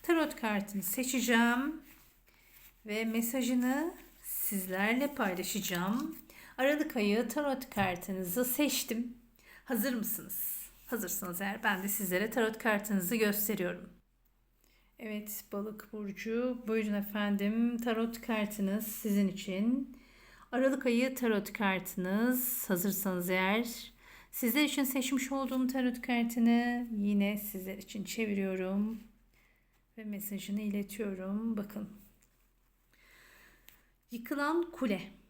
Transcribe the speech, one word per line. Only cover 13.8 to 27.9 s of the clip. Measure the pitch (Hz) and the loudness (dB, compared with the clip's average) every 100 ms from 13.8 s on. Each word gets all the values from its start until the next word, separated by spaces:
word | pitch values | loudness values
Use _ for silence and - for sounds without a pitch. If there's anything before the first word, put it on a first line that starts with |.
| 185 - _ _ _ _ _ _ _ _ _ _ | -12 -18 _ _ _ _ _ _ _ _ _ _
Evet, | 226 214 214 - - | -8 -8 -6 -12 -6
Balık | 202 208 208 - | -4 -4 -8 -10
burcu, | 214 202 196 226 226 254 240 214 | -8 -6 -6 -2 0 0 -2 0
buyurun | 220 208 | 0 2
efendim. | 208 202 214 208 202 202 226 233 240 | 0 -2 0 2 2 2 2 2 2
Tarot | 240 226 226 226 | 0 0 0 -4
kartınız | - 220 208 - 196 208 226 | -2 -2 0 0 0 0 -4
sizin | - 220 202 196 | -4 2 4 4
için. | 180 - 185 220 269 269 - - - - - - | 0 -4 0 2 2 -2 -10 -20 -20 -20 -20 -4
Aralık | 247 262 262 262 | 2 4 4 2
ayı | 233 262 262 | 4 2 2
tarot | 240 208 202 | 2 2 0
kartınız, | - 202 185 185 - 180 202 240 247 - - - | 0 0 0 -2 -4 0 2 2 2 0 -4 0
hazırsanız | 180 202 185 196 180 175 | 2 2 0 0 -2 0
eğer. | 185 190 214 233 - - - - - - | 2 2 2 0 -6 -14 -18 -20 -20 -14
Sizler | - 240 254 | -2 2 4
için | 294 294 | 2 2
seçmiş | 269 277 254 269 - | 0 0 0 0 0
olduğum | 269 262 262 254 | -2 -2 0 0
tarot | 262 254 247 | 2 0 0
kartını | - 240 233 233 233 233 240 240 240 | -2 0 0 4 6 6 4 0 -2
yine | 220 202 208 202 208 | 0 2 4 4 2
sizler | 208 190 185 202 | -4 -8 -8 -10
için | - | -10